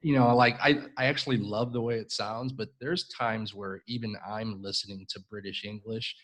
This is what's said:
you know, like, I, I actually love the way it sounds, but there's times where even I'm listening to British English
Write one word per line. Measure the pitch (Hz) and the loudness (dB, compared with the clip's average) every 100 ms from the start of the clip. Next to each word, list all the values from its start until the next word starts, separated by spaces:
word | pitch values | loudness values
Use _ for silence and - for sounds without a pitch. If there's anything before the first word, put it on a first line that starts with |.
you | 165 | 4
know, | 139 123 123 | 6 8 8
like, | 123 117 | 6 6
I, | 143 147 - - | 4 4 2 -2
I | 131 | 0
actually | 147 - 127 | 0 2 0
love | 101 104 120 | 0 -2 -2
the | 120 | -2
way | 117 117 | -2 -2
it | 107 | -4
sounds, | - 104 113 131 | -6 -4 -4 -6
but | 131 - _ | -6 -10 _
there's | 127 175 - | -4 -4 -4
times | - 120 110 107 | -4 -2 -2 -4
where | 98 101 95 - | -6 -8 -8 -6
even | 120 113 104 90 | -6 -4 -6 -8
I'm | 107 113 101 | -6 -6 -6
listening | 98 101 101 98 98 | -6 -6 -6 -10 -12
to | - 98 | -14 -12
British | 107 98 92 | -12 -10 -10
English | 104 107 104 113 123 - | -10 -12 -8 -8 -8 -12